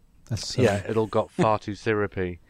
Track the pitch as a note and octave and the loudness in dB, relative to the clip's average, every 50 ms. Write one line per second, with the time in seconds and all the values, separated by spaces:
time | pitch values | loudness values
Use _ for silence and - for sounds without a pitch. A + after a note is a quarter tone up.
0 | _ _ _ - - - A#2+ - - - - - B2+ A2 G2 G2 - - A2 A2+ | _ _ _ -20 -10 -6 -6 -6 -6 -4 0 2 2 4 2 0 -2 -2 -2 -2
1 | A2 G2+ - A2 G#2 - - - F3 A2 G#2+ G#2 - - G2+ - - A#2 A2 G#2 | -2 0 0 -2 -2 0 0 2 2 2 2 2 0 -6 -10 -4 -2 0 0 2
2 | G#2 F#2+ - G2 F#2 F2+ F2+ - - _ | 0 -2 -2 -4 -4 -4 -4 -8 -14 _